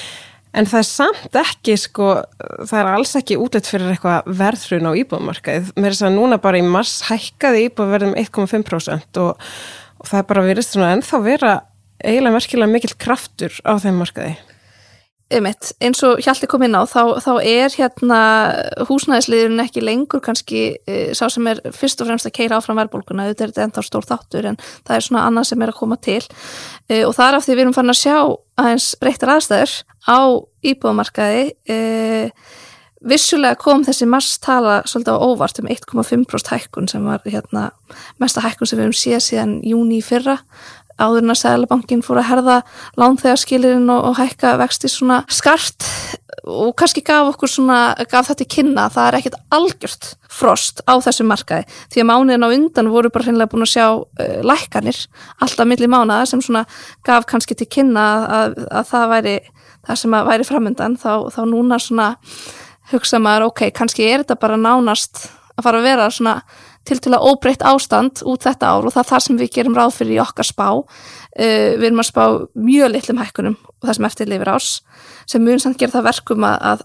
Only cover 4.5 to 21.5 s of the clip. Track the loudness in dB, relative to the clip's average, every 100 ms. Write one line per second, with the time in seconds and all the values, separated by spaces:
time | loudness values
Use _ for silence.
4.5 | -2 -4 -2 0 -2 -2 -6 -6 -8 -6
5.5 | -6 -4 -2 -2 0 0 2 2 2 0
6.5 | 0 0 0 -2 -6 -6 -6 -6 -4 0
7.5 | 2 0 -2 -2 0 -2 -2 -4 -4 -2
8.5 | -2 -4 -6 -4 -8 -6 -4 -2 -4 -12
9.5 | -18 -18 -20 -20 -20 -4 -2 0 0 0
10.5 | 0 -2 0 2 2 0 -2 0 0 2
11.5 | 0 -4 _ _ -10 -2 0 2 0 0
12.5 | 0 2 2 -2 -6 -4 -4 -6 -10 -10
13.5 | -6 -2 0 0 -2 -4 -6 -10 -10 -16
14.5 | _ _ _ _ _ _ _ -4 -2 -2
15.5 | -6 -10 -4 -2 2 2 2 2 0 0
16.5 | 0 2 2 2 2 2 0 0 0 2
17.5 | 2 2 0 -4 0 0 4 4 4 2
18.5 | -2 -6 -4 -2 -2 0 0 2 2 2
19.5 | 0 -2 -4 -2 -2 -2 -4 -4 -6 -4
20.5 | -4 -4 -4 -8 -6 -4 -2 -4 -2 -2